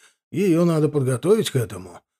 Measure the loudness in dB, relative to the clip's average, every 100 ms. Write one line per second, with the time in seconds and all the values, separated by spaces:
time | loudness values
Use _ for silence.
0 | _ _ _ -2 2 2 2 2 0 0
1 | -2 0 2 2 0 -2 -4 -8 -16 -20
2 | _ _